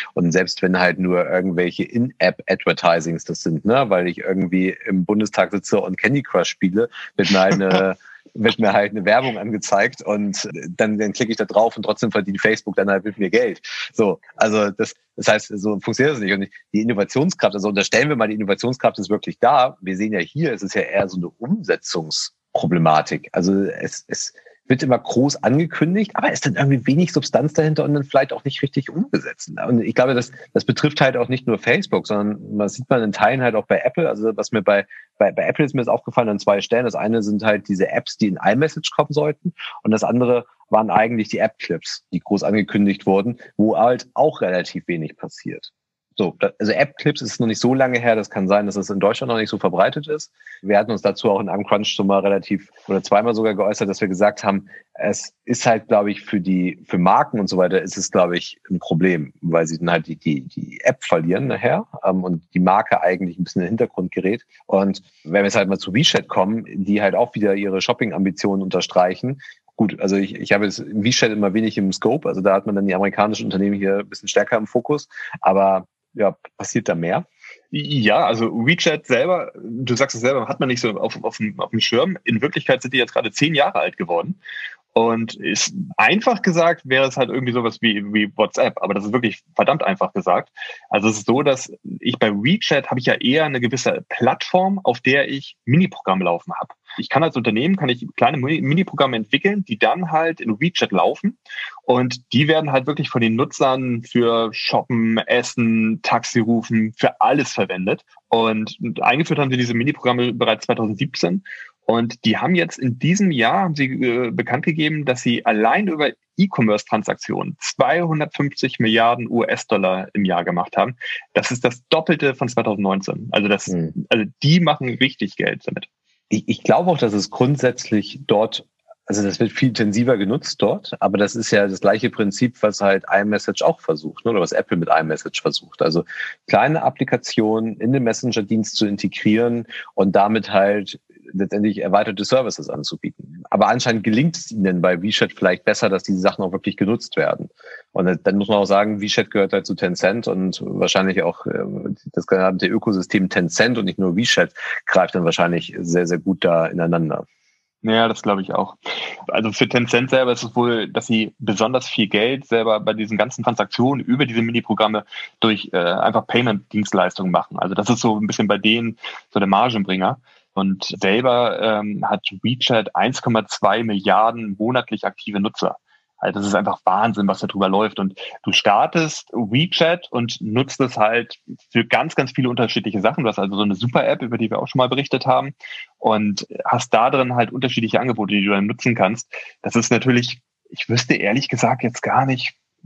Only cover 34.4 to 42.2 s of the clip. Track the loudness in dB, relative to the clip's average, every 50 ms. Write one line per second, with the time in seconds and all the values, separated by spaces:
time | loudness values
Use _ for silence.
34.4 | -6 -2 -2 0 4 4 4 4 2 -2 -12 -20 -20 _ _ _ 2 2 2 0
35.4 | -2 0 0 0 0 0 0 -2 0 0 0 -2 -2 -2 0 0 0 2 0 0
36.4 | 2 2 2 2 2 0 0 0 0 0 -2 -2 -2 0 0 0 0 0 -2 0
37.4 | 0 0 0 0 0 -4 0 0 0 0 0 -4 -4 -4 -2 -2 0 0 0 0
38.4 | 2 2 2 4 2 0 -2 -4 -8 -4 -2 -2 -2 0 0 0 0 -2 -2 -4
39.4 | _ -8 -8 -8 -16 -16 -16 -4 _ 0 2 2 2 0 2 2 4 4 2 0
40.4 | 0 _ _ _ _ _ 2 2 2 4 2 2 2 2 0 -2 -2 -2 0 0
41.4 | 0 0 -2 _ -6 -6 -6 -4 -4 -10 -12 -12 _ _ -6 -6